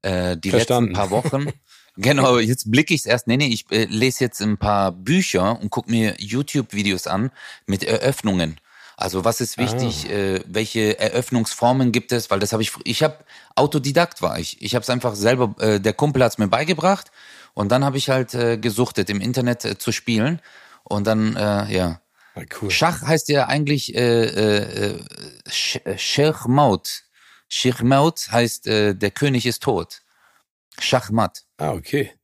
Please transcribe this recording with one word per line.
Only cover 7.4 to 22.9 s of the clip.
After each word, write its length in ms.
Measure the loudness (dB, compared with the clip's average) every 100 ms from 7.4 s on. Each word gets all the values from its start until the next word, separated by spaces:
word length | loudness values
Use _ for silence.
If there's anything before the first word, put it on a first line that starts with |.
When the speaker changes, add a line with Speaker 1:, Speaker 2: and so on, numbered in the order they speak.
| -20 -20
Speaker 1:
mit 200 | -6 -4
Eröffnungen. 760 | 0 0 0 0 -2 0 -2 -6 _ -20 -20 -8
Also 260 | -4 0
was 160 | 0 0
ist 160 | -4 -2
wichtig, 480 | -2 0 -2 -4 -4
Speaker 2:
Ah. 60 |
Speaker 1:
äh, 280 | -2 -2 -2 -4
welche 520 | -6 -4 0 0 0
Eröffnungsformen 920 | 0 -2 -2 -2 -2 0 2 4 2
gibt 220 | 0 -2
es? 180 | -4 -2
Weil 80 | -2
das 140 | 0
hab 80 | -2
ich 100 | -2
fr-, 120 | -6
ich 180 | -6 0
hab, 220 | 0 -2 _ -20 -6
Autodidakt 680 | 0 2 2 0 2 0 0
war 180 | -4 -4
ich. 220 | -8 -8
Ich 140 | -4
hab's 160 | -4 0
einfach 240 | -2 -2
selber, 400 | 0 2 4 2 0
äh, 220 | 2 2
der 140 | 2
Kumpel 280 | 2 0 4
hat's 140 | 2 2
mir 120 | 0
beigebracht 640 | 2 0 0 2 0 -4 _ -20 -20 -16
und 180 | -4 2
dann 100 | 2
hab 120 | 2
ich 160 | 0 0
halt, 240 | 0 0
äh, 240 | 0 0 0
gesuchtet, 500 | -2 0 -2 0 -2
im 140 | -2
Internet, 420 | -2 0 0 -2
äh, 140 | -4 -6
zu 120 | -4
spielen. 500 | -4 0 0 0 -2 -8 -20 -20 -20
Und 240 | -6 -2 0
dann, 280 | 2 0
äh, 380 | 0 0 0 0
ja. 280 | 0 -2 -4 _ _ _
Speaker 2:
Ah, 80 | -18 -16 -10
cool. 100 | -4
Speaker 1:
Schach 320 | 0 0